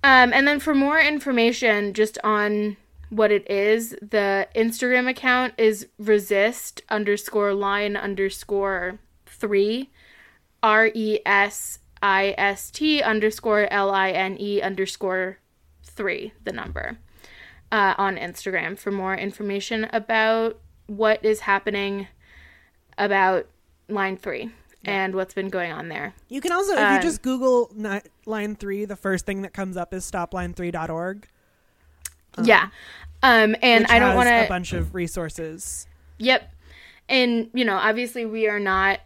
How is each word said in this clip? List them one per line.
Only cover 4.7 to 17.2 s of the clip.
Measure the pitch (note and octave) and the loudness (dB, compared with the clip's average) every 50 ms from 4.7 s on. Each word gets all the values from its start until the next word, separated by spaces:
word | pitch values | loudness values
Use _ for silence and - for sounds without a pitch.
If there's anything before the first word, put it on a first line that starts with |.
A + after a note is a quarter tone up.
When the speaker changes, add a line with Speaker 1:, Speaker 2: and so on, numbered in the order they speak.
| A3+ - B3+ B3 B3+ B3 B3 B3 | 0 -2 0 0 2 2 0 0
Speaker 1:
account | B3+ - - B3+ B3 B3+ B3+ B3 - | -4 -2 0 0 2 2 0 -2 0
is | - A3+ A3 G#3+ G3+ G#3 - _ | 2 2 2 2 0 -10 -18 _
resist | - G#3+ G#3+ G#3+ G#3 G3 - G#3 G3 G3+ A3+ B3 - - - _ - _ - | -8 2 2 2 2 2 2 2 2 2 2 0 -4 -14 -14 _ -16 _ -4
underscore | A3 G#3 G#3 G#3 G3+ G#3 - - - G#3 G3+ G3+ G3 | -4 -2 0 0 -2 -2 -4 -4 -2 0 0 2 0
line | G3+ G3+ G3 G3+ G3+ G#3 G#3 G3+ | 0 -2 -2 -2 0 -2 -2 -4
underscore | G3+ - G3+ G3 F#3 G3 G3 G3 - - - G#3 G3 G3 G3 G3 F3+ F3 F#3 G3 - _ _ _ _ _ | -4 -4 -4 -2 -2 -2 -4 -4 -8 -8 -4 -2 -2 0 -2 -2 -4 -6 -8 -10 -12 _ _ _ _ _
three, | - - - - G#3 G#3 G3 G3+ G#3 A3+ B3+ C4+ _ _ _ _ - - - - - _ _ _ _ _ _ | -20 -12 -8 -4 0 2 2 2 2 0 -2 -6 _ _ _ _ -20 -20 -20 -20 -20 _ _ _ _ _ _
R | - A3 G#3+ A3 A3+ A3+ A3 | 2 4 6 6 4 4 2
E | A#3 A3 G#3+ G#3+ G3+ - | 0 -2 0 -2 -2 0
S | - G3+ G3 G3+ G#3 - - - - - - _ _ _ - | 2 2 2 2 0 -2 -10 -12 -12 -14 -16 _ _ _ -2
I | - G3+ F#3+ F#3+ G3 G3+ - | 0 2 2 2 2 0 0
S | - G3 G3+ G3 G3 - - | 0 0 -2 -2 -4 -12 -16
T | - - D4+ D#4 D4+ D4 | -8 -2 0 0 0 2
underscore | - A3+ G#3+ G#3+ G#3 A3 G#3+ - - A3+ G#3+ G#3 G#3 - | 0 0 0 2 0 0 -2 -2 -2 0 2 2 2 2
L | - G3+ G3 G3 | 0 0 0 0
I | G3 F#3+ F#3+ F#3+ | 2 0 0 0
N | F#3+ F3 F#3+ F#3+ F#3+ - | 0 -2 -2 -4 -4 -6
E | G3+ G#3 G3+ G3+ | -6 -2 -2 -2
underscore | - F#3+ G3 F#3 F#3+ F#3 - - - F#3+ F#3 F#3 F#3 F#3 G3 _ _ _ _ _ _ _ _ _ - | -2 -2 -4 -4 -6 -6 -6 -6 -4 -4 -2 -2 -4 -6 -8 _ _ _ _ _ _ _ _ _ -20
three, | - - - G#3 - - C#2 - A3 - _ - | -20 -12 -8 -6 -6 -6 -6 -10 -14 -16 _ -12
the | G#3 | -10
number, | - - - - - - - - A#3 - - _ _ - | -10 -10 -10 -10 -10 -10 -10 -10 -12 -14 -20 _ _ -20